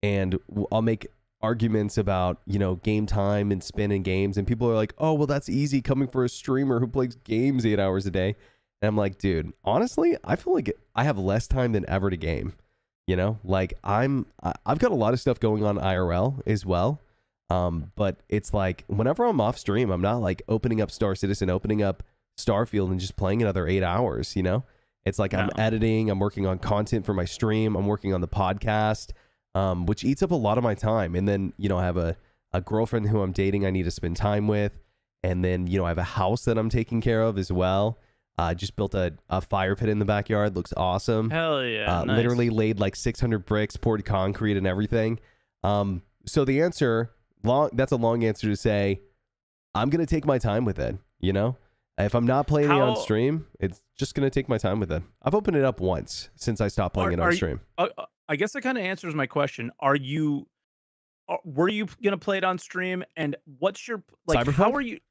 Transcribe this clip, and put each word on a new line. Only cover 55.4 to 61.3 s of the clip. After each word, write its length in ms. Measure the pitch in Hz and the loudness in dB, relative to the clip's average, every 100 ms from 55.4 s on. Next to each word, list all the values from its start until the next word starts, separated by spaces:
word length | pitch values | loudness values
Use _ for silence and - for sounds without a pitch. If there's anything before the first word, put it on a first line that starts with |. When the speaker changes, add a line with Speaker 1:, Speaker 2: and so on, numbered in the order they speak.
| 202 165 | 2 2
Speaker 1:
it 80 | |
up 140 | 135 120 | 2 2
once 480 | 92 87 - - - | -2 -2 -4 -12 -14
since 260 | _ - 107 | _ -4 -2
I 60 | 101 | -2
stopped 260 | - 92 | 0 -2
playing 160 | - 92 | 0 -2
Speaker 2:
Are, 20 | |
Speaker 1:
it 80 | 87 | 0
on 60 | 175 | 0
Speaker 2:
are 20 | |
you, 60 | 170 | 0
Speaker 1:
stream. 240 | 87 71 - - | -2 -4 -10 -4
Speaker 2:
uh, 100 | 185 - | -4 -4
uh, 80 | - _ - | -16 _ -8
I 60 | 151 | -4
guess 160 | 202 | -4
that 100 | 285 | -4
kinda 180 | 247 254 | -4 -4
answers 340 | 185 190 180 | -4 -6 -6
my 120 | 151 135 | -4 -2
question. 440 | - 143 - 117 - | -2 -2 -4 -10 -2
Are 160 | 139 143 | 0 0
you, 520 | 131 151 151 143 - _ _ _ _ _ _ _ | 0 -2 0 -2 -6 _ _ _ _ _ _ _
uh, 80 | - | -8